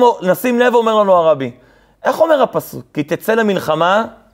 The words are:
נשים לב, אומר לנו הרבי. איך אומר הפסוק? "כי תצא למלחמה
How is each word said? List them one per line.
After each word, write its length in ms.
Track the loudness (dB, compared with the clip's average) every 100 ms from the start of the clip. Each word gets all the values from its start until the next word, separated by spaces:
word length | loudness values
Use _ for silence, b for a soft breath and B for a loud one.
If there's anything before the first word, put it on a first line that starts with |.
| 2 0
נשים 380 | -2 -2 -2 0
לב, 160 | 2 2
אומר 200 | 2 2
לנו 180 | 2
הרבי. 380 | 4 4 0 -4 -10 b b b b
איך 160 | -6 0
אומר 220 | 2 2
הפסוק? 440 | 0 -2 -8 -14 -10
"כי 100 | -8
תצא 300 | -6 -6 -2
למלחמה 720 | 0 0 -2 -2 0 2 0 -2 -10 _